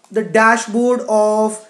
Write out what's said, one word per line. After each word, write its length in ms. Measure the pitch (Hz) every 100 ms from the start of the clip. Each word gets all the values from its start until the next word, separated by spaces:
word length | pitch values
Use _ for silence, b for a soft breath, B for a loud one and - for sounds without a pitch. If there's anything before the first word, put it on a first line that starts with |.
| _
the 140 | 208
dashboard 760 | 180 220 220 233 214 220 247 247 -
of 580 | 214 214 214 214 214 b